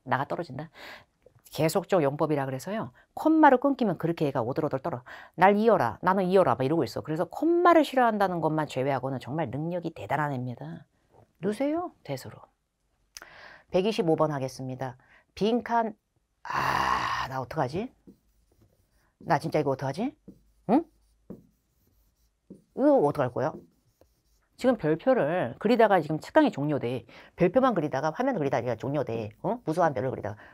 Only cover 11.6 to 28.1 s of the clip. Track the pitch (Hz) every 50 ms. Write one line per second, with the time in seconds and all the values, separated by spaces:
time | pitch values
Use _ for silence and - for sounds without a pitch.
11.6 | 277 294 302 339 359 320 - _ - - 139 127 - 107 107 - - _ _ _
12.6 | _ _ _ _ _ _ _ _ _ _ _ - - - - - - - - -
13.6 | _ _ - 180 185 226 214 - 185 160 160 151 156 151 147 135 131 131 - -
14.6 | 135 131 131 123 135 127 123 - _ _ _ _ _ _ _ - 190 220 240 240
15.6 | 233 233 233 233 226 214 - _ _ _ _ _ _ _ _ _ - - - -
16.6 | - - - - - 64 64 - - - - - - 123 131 131 127 131 - 156
17.6 | 135 123 151 185 240 262 _ _ _ - - _ _ _ _ _ _ _ _ _
18.6 | _ _ _ _ _ _ _ _ _ _ _ - - 160 160 143 - 156 - 151
19.6 | 143 139 135 - 139 135 139 175 233 294 - _ _ - - _ _ _ _ _
20.6 | _ - 226 320 330 - _ _ _ _ _ _ _ - - - - _ _ _
21.6 | _ _ _ _ _ _ _ _ _ _ _ _ _ _ _ _ _ - - -
22.6 | _ _ - - 262 302 277 247 147 143 151 151 131 123 - 120 127 156 - 175
23.6 | - _ _ _ _ _ _ _ _ _ _ _ _ _ _ _ _ _ _ -
24.6 | - 254 247 - - 151 165 165 - 262 262 220 147 143 175 180 143 117 123 -
25.6 | - 208 247 220 226 208 196 180 143 147 156 151 - - - 320 302 226 - 143
26.6 | 143 151 147 131 131 120 131 117 - - - - - - _ - 170 180 175 254
27.6 | 262 262 214 175 147 151 - 135 147 156